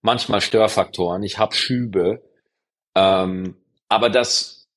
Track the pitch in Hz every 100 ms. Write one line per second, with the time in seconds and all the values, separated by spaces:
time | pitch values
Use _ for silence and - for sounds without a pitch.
0 | 113 120 - 104 - 110 110 - 92 -
1 | 87 90 101 - 110 - - 123 123 95
2 | 90 110 _ _ _ _ _ _ _ 95
3 | 95 95 92 92 92 - _ _ _ 107
4 | 117 123 120 - - - _